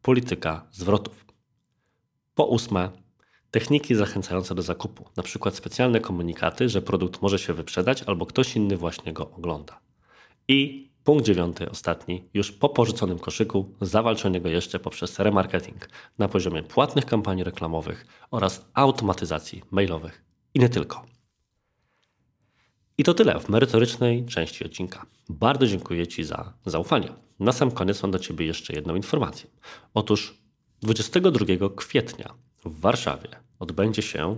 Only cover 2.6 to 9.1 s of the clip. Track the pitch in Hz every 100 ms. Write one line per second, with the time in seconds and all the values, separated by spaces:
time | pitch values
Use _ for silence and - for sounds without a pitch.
2.6 | - 95 95 - _ _ _ _ _ 113
3.6 | - 147 - 110 101 98 - 92 90 92
4.6 | 87 87 - - - - - - 98 -
5.6 | 87 - 127 113 - 87 85 - 82 -
6.6 | 123 101 - 95 90 - 101 98 - 80
7.6 | 80 92 104 139 - 87 82 - 127 113
8.6 | 101 92 85 - 82